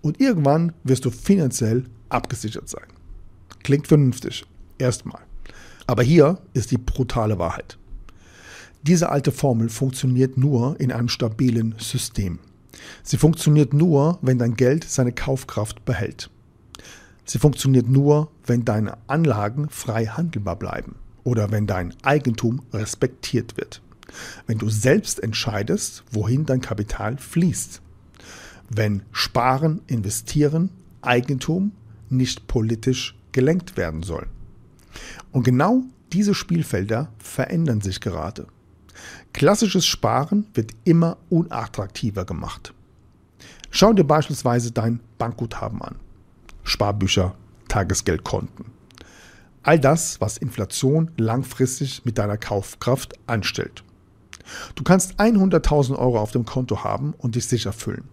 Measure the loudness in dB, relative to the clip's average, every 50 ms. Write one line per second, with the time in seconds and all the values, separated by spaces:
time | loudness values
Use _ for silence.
0 | -2 -2 -2 0 0 0 2 2 4 4 4 4 2 0 -2 -6 0 0 0 2
1 | 2 -4 -4 -4 2 2 4 4 4 0 0 0 0 2 2 0 0 -4 -14 -20
2 | -12 -4 -4 -4 -2 -4 -8 -6 -6 -8 -8 -8 -12 -12 -14 -14 -14 -16 -20 -20
3 | -20 -20 -18 -18 -18 -20 -20 -20 -20 -20 -20 -14 -2 0 0 0 4 4 6 6
4 | 6 4 2 0 -6 -8 -10 -10 -14 _ -20 -20 -20 -20 -8 -2 0 0 0 -2
5 | -6 -12 -14 -14 -16 -16 -16 -14 -14 -14 -16 -18 -20 -20 -20 -12 -4 -2 0 2
6 | 4 6 8 8 8 8 6 0 -6 -6 -4 -4 -2 0 -2 -2 -2 -2 -2 -2
7 | -2 -2 0 0 0 0 0 0 -2 -4 -4 -6 -12 -14 -16 -20 -18 -16 -16 -16
8 | -16 -18 -20 -20 -20 -20 -20 -20 -20 -20 -20 -20 -20 -20 -20 _ 2 4 4 4
9 | 4 2 0 0 0 0 0 2 2 2 2 2 0 0 0 -2 -2 -2 -2 0
10 | 0 0 4 4 2 2 2 2 2 4 4 2 2 0 -2 -2 -2 -2 0 0
11 | -2 -2 -2 -2 -2 -2 0 0 0 2 2 2 0 -2 -4 -6 -10 -6 -6 -6
12 | -6 -4 -6 -4 -4 -4 -4 -8 -12 -20 -20 _ _ _ -20 -20 -20 -20 -20 -20
13 | -8 -4 0 4 6 4 4 4 4 4 6 6 6 4 4 4 4 4 4 4
14 | 4 2 0 0 0 2 2 2 2 0 2 2 4 4 4 2 -2 -4 -2 0
15 | 0 0 0 -4 -2 -2 -2 -4 -4 -6 -4 -4 -4 -4 -6 -10 -4 -4 -2 -2
16 | -2 -6 -6 -10 -16 -18 _ -20 _ -20 _ _ _ _ -20 -20 -20 -20 -20 -20
17 | -20 -20 -20 _ _ -8 -6 2 4 4 2 4 2 4 4 4 4 4 4 4
18 | 6 6 4 4 2 -2 -8 _ _ 0 0 0 2 0 0 0 -2 -4 -6 -12
19 | -8 -4 0 2 2 2 2 2 0 -2 -2 -4 -6 -6 -8 -10 -8 -4 -2 -2
20 | -2 -4 -4 -4 -4 -4 -4 -6 -6 -6 -6 -6 -6 -8 -8 -8 -8 -10 -14 -18
21 | -20 -20 -20 -8 -4 -2 0 0 0 0 0 0 0 0 -2 -2 -4 -6 -8 -6
22 | -2 0 0 2 2 0 -2 0 0 -2 -2 -2 -6 -8 -8 -6 -6 -6 -4 -2
23 | -2 -2 -2 -6 -12 -4 -2 -2 -2 -2 -8 -10 -10 -10 -12 -20 -20 -20 -20 _
24 | -20 _ -18 -18 -16 -16 -18 -18 -6 -6 -4 -4 -2 -2 -2 0 4 4 4 4
25 | 2 -2 -8 -6 -6 -6 -4 -4 -4 -4 -2 -4 -2 0 -2 -2 -2 -6 -10 -14
26 | -18 -8 -4 -4 -2 0 0 0 0 0 0 -2 0 -4 -4 -6 -4 -6 -6 -6
27 | -6 -6 -6 -8 -10 -4 -2 2 2 2 0 -2 -6 -12 -14 -20 -20 -20 -20 -20
28 | -20 -20 -20 -20 -20 -20 -20 -20 -20 -20 -20 -20 -16 -8 -2 0 0 0 0 -2
29 | -4 -8 -6 -6 -6 -2 0 0 2 2 2 2 2 0 0 -2 -4 -4 -4 -2
30 | -2 -2 -4 -6 -8 -4 0 2 2 2 2 0 -2 -2 -4 -10 -20 -20 -20 -12
31 | -2 0 2 2 2 0 -4 -4 -2 -2 -2 0 0 -2 -4 -6 -20 -20 -20 -20
32 | -8 -2 0 0 0 0 -2 -8 -8 -2 -2 0 0 0 -2 -2 0 -2 -2 -2
33 | -4 -10 -12 -16 -20 -6 0 2 2 2 2 0 -2 -6 -6 -4 -4 -4 -4 -6
34 | -6 -6 -6 -8 -8 -10 -12 -14 -18 -20 -20 -20 -20 -20 _ -20 -20 -20 -20 -20
35 | -18 -18 -18 -20 -20 -4 -2 0 2 4 4 4 4 4 4 2 0 -2 -12 _
36 | _ _ -2 0 2 2 2 0 0 -2 -2 -2 0 0 -2 -2 -2 0 -2 -2
37 | -2 -6 -10 -18 -18 -12 -6 -6 -4 -2 0 0 0 2 0 0 -2 -4 -6 -4
38 | -6 -6 -6 -4 -6 -8 -8 -10 -16 -18 _ _ _ _ -20 _ _ -20 -20 -20
39 | -20 -20 -20 -20 -20 _ _ 4 4 4 6 6 2 2 2 2 2 2 -2 0
40 | 0 0 2 2 0 0 0 -2 -2 -2 -2 -4 -4 -4 -6 -4 2 4 6 6
41 | 6 2 0 -4 -6 0 2 2 2 0 -4 -8 -8 -8 -8 -8 -8 -8 -8 -6
42 | -6 -4 -2 -4 -6 -6 -6 -8 -8 -8 -10 -12 -18 -20 -20 _ -20 _ _ _
43 | _ _ _ _ _ _ _ _ -20 -20 -20 -20 -20 -8 2 6 6 6 8 6
44 | 4 4 4 2 2 0 -6 -2 0 0 2 2 0 -2 -4 -2 -2 -2 -2 -2
45 | -6 -14 -8 _ -6 -6 -4 -6 -8 -8 -8 -8 -8 -8 -8 -8 -10 -12 -14 -16
46 | -18 -20 -20 -20 -20 _ _ _ -20 -20 -20 -16 -6 -6 -2 0 0 0 0 0
47 | 0 0 2 2 0 0 -2 -8 -20 -20 -20 -20 -10 -4 -2 -2 0 0 -2 -2
48 | 0 -2 -2 -2 -2 -4 -4 -4 -6 -6 -12 -16 -18 -20 -20 _ _ -20 -20 -20
49 | -20 -20 -20 -20 -20 -20 -20 -20 -20 _ _ -6 _ 4 4 6 6 4 4 4
50 | 0 -4 -4 -4 -4 -6 -4 -6 -8 -8 -6 -6 -6 -6 -4 -2 0 2 2 2
51 | 0 -2 -2 -2 -2 0 0 -2 -4 -6 -2 -2 -2 -2 0 -4 -6 -8 -8 -6
52 | -6 -4 -2 -2 -2 -2 -2 -4 -4 -4 -4 -4 -4 -6 -12 -6 -2 0 0 0
53 | -2 -10 -16 -18 _ -4 -4 -2 -2 -4 -4 -6 -8 -8 -10 -18 -20 _ _ _
54 | _ _ _ _ _ _ -20 -20 -20 -18 -16 -16 -16 -16 -12 -8 2 4 4 4
55 | 4 0 -2 0 2 4 4 4 4 4 4 4 4 4 4 4 2 2 0 0
56 | 0 2 2 2 0 0 -2 -4 -4 -2 -4 -4 -4 -2 -4 -4 -4 -4 -4 -2
57 | -4 -6 -8 -4 -6 -4 -4 -4 -2 -2 -2 -2 -2 -4 -8 -8 -8 -8 -8 -8
58 | -12 -16